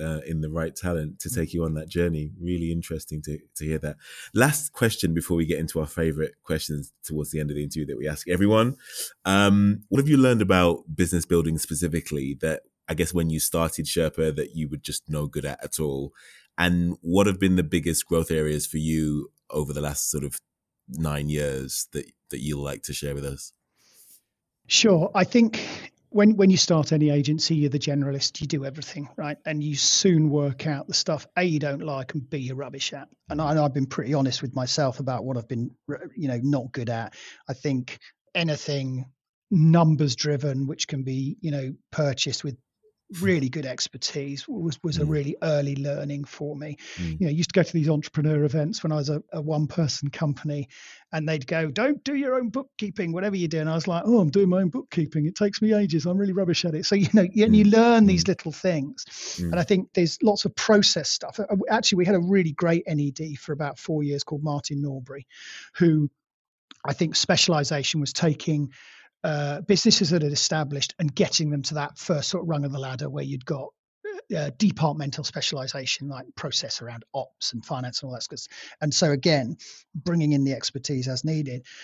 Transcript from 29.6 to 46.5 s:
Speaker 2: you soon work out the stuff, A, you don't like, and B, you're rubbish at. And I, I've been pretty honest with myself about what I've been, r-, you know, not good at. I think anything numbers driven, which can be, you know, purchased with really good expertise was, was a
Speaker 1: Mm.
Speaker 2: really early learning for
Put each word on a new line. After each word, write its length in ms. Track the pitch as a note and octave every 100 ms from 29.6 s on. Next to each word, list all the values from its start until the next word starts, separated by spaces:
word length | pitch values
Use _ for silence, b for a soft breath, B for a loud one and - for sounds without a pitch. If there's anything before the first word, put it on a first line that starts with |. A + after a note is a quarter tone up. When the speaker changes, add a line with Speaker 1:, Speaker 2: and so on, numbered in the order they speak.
Speaker 2:
you 120 | D3+ C#3
soon 540 | - - G3+ E3 D#3
work 380 | D3 C#3+ C3 D#3+
out 200 | C#3+ -
the 60 |
stuff, 340 | E3 - D3+ - -
A, 60 |
you 160 | F3+ D3+
don't 220 | D3 C#3+
like, 320 | D#3+ C#3 C3
and 140 | D3+ B2+
B, 80 | D3
you're 180 | B2+ C3
rubbish 380 | C3+ C3+ -
at. 140 | C#3 - _ -
And 120 | D3+
I, 220 | D3+ D#3
I've 100 | D3
been 140 | C#3 C3+
pretty 260 | - B2
honest 280 | D3 C3+ C3
with 140 | C3 C3
myself 440 | B2+ - C#3 A#2+
about 260 | C3+ B2 A#2+
what 120 | B2
I've 100 | A#2
been, 240 | A#2 A#2+ - -
r-, 200 | C#3+ F#4 -
you 120 | C#3+
know, 120 | A#2+
not 280 | C3 C#3+ A#2+
good 180 | - A#2+
at. 240 | A2+ A2 B B B -
I 60 |
think 460 | C3 D3+ C3 B2 - B _ _ F3
anything 720 | E3 D3 - C#3 C3 C3 C3 _ _ _ _
numbers 640 | F3+ D#3+ E3+ D#3+ D3 D3 A#2+
driven, 520 | D3+ C#3+ C#3+ C3 C3+
which 200 | - -
can 160 | C#3
be, 340 | C3 C3 C3+ -
you 100 | E3
know, 220 | C#3+ C3 - _
purchased 520 | - D3 B2+ C#3+ -
with 140 | D3 A#2+ _ _ _ _ _ F3
really 280 | F#3+ E3+ C3
good 160 | D#3 C3+
expertise 800 | B2+ - B2+ - D3 C#3 C#3 -
was, 320 | A3+ E3 C3
was 160 | E3+ D3
a 60 |
Speaker 1:
Mm. 60 | D#3
Speaker 2:
really 260 | D3+ C#3+ -
early 320 | E3 D3 C#3 C#3
learning 480 | C#3+ D3 D3 C#3+
for 320 | C#3+ - D3